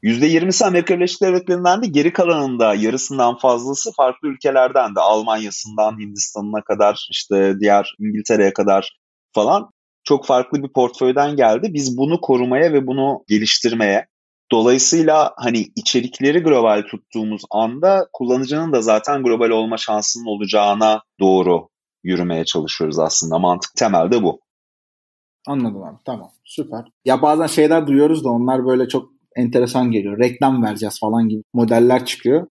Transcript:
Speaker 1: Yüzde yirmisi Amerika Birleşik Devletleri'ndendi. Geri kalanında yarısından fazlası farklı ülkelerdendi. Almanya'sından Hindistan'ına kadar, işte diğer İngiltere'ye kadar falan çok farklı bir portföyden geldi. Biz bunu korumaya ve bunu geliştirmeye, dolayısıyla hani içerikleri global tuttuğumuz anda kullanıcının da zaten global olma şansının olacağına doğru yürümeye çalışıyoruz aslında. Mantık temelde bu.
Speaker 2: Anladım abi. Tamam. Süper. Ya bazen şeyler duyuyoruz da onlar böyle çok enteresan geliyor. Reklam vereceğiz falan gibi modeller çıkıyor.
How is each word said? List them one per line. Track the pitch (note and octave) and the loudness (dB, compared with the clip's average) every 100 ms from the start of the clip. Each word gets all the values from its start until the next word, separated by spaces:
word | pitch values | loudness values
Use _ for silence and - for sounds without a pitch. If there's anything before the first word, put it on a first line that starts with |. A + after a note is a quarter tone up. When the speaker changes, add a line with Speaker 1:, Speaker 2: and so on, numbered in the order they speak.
Speaker 1:
Yüzde | G#2+ A#2 D3+ | 0 2 2
yirmisi | D#3+ F3+ F3+ | 2 2 0
Amerika | G#3+ F3+ E3+ F3+ | 2 0 0 0
Birleşik | F3+ - | 0 0
Devletleri'ndendi. | F#3+ F3+ F3+ F3+ F3+ F#3+ A#3 | 0 0 -2 -2 2 0 0
Geri | C#3+ D3 | 0 0
kalanında | E3+ F3 E3 C#3 B2 A2+ | 2 0 2 -2 0 2
yarısından | G#2 A2 B2+ - C#3 A#2+ B2 | 2 0 -2 -6 0 0 2
fazlası | C3 A#2+ B2 C#3 - - | 0 0 -2 -6 -8 0
farklı | C3 B2+ D3+ | -2 0 -8
ülkelerdendi. | C3+ D3 C3+ B2+ C3 A#2 F#2+ | -4 0 2 2 2 -2 0
Almanya'sından | F2 G#2+ A2 A2 G#2+ - G#2+ G#2+ G#2+ A2 | 2 2 0 -4 -4 -10 -12 -2 -2 -2
Hindistan'ına | G#2 G2+ - - G#2 G#2+ | -14 -10 -10 -8 -6 -8
kadar, | - G2+ G#2 G#2 - | -6 0 2 0 -8
işte | - - G2 G2 G2 | -10 -4 0 0 2
diğer | G#2 G2+ G2 - | 2 2 2 -6
İngiltere'ye | G#2+ G#2+ G#2 A2 G2 | -6 -6 -2 2 2
kadar | F#2+ G2+ G2 F#2+ _ _ _ _ | 2 0 2 0 _ _ _ _
falan | - G#2+ F#3+ G#3+ _ _ _ | -2 0 0 -2 _ _ _
çok | - C#3+ - | -2 0 2
farklı | B2+ B2+ D3 | 0 0 -4
bir | C#3 | -4
portföyden | C3 B2 - B2+ B2+ C#3+ D3 | 0 0 0 0 2 0 2
geldi. | A#2+ A2 G#3 | 2 2 -2
Biz | D3+ C3+ B2 | -4 -4 -2
bunu | C#3 E3+ | -2 -2
korumaya | - B2+ B2 B2+ E3 | 0 0 2 2 2
ve | D3 C3 | 2 0
bunu | C3+ C3+ C3 _ | -2 -2 -4 _
geliştirmeye, | G#2 A2 - A#2 A#2 G#2+ G2 - _ _ _ _ | 0 0 0 -2 0 2 2 -2 _ _ _ _
dolayısıyla | A#2 A2+ C3 - E3 D#3 D#3 D3+ - | 2 4 4 2 2 2 2 2 -2
hani | A#2+ A#2 G#2 - | -4 -2 -4 -6
içerikleri | G#2 B2+ B2 - C3+ D#3 | -2 -2 -4 -4 0 0
global | D#3+ C#3 A2+ G#2 G2+ | 2 2 4 2 -2
tuttuğumuz | A2 _ A2+ G#2+ G#2+ - | -12 _ -8 -6 -8 -6
anda | G#2 A2+ B2 F3 G3 F3+ | -4 -4 0 2 2 -2
kullanıcının | - B2 B2+ C3 D3 E3 | -6 -2 -2 -2 -4 -2
da | C3+ | -2
zaten | A2+ G#2+ G#2+ C#3+ | 2 0 0 -2
global | B2+ A2+ A#2 | 0 0 2
olma | A2 A2+ A2+ | 0 -2 -6
şansının | - G#2+ G#2 A#2+ A#2 | -4 -4 -4 -6 -6
olacağına | G#2 G2+ G#2+ G#2 G2+ A2 G#2+ - _ | -8 -2 0 2 2 2 0 -4 _
doğru | F#2+ F#2+ F2+ E2+ E2+ _ _ _ | 2 2 2 0 -2 _ _ _
yürümeye | F2 F2+ F2 E2 | -6 -4 -2 -4
çalışıyoruz | E2 E2+ D#2 - D#2+ D2+ | -4 -4 -6 -6 -4 -2
aslında. | D#2 - D#2+ D#2+ | -2 -2 -2 -2
Mantık | F2+ F2+ - - | 0 -2 -4 -4
temelde | A#2 F#2 E2 A#2+ | 0 2 2 2
bu. | F#2+ - _ _ _ _ _ _ _ _ _ _ - | 0 -4 _ _ _ _ _ _ _ _ _ _ -8
Speaker 2:
Anladım | C#3 A#2+ G2 | -4 -4 -6
abi. | F2 - | -16 -18
Tamam. | - A#2+ F2 _ | -12 -12 -14 _
Süper. | _ - D3 A2 - _ | _ -12 -10 -10 -16 _
Ya | - C3 | -2 2
bazen | D3+ D#3 D#3+ | 2 2 0
şeyler | - D3+ E3 D3+ | 2 4 4 2
duyuyoruz | C#3 D3+ D#3 | 2 4 2
da | C3 | -2
onlar | A#2 B2 C3 B2+ | -2 0 0 0
böyle | B2+ B2 | 0 0
çok | C3+ - _ _ - | -4 -6 _ _ -4
enteresan | A#2+ B2 A#2+ B2+ B2 | 0 0 0 0 0
geliyor. | A2 G2+ G2+ | 0 -2 0
Reklam | B2 B2 C3+ C3 | 0 2 0 2
vereceğiz | A2 G#2 G#2+ - | -2 -4 -8 -6
falan | G#2+ A2+ A2+ | -2 0 0
gibi | G#2+ - | -2 -6
modeller | A#2+ A#2 A#2 A#2+ B2+ B2 | -2 2 4 4 2 -2
çıkıyor. | - A#2+ D3 F3+ | -6 0 0 -2